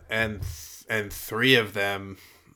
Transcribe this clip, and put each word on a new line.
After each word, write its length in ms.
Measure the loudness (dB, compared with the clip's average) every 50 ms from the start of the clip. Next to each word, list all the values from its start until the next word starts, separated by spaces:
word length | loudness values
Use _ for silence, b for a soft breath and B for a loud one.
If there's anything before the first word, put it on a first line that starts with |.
| -8
and 340 | -2 0 0 0 0 -2 -4 -8
th-, 420 | -10 -10 -12 -14 -16 -18 -14 -6
and 240 | -4 -2 -2 -2 -4
three 440 | -8 -12 -8 -6 -2 2 6 6 6
of 180 | 6 6 2 0
them 440 | -2 0 0 -2 -4 -6 -10 -14 -14 B B B B B B B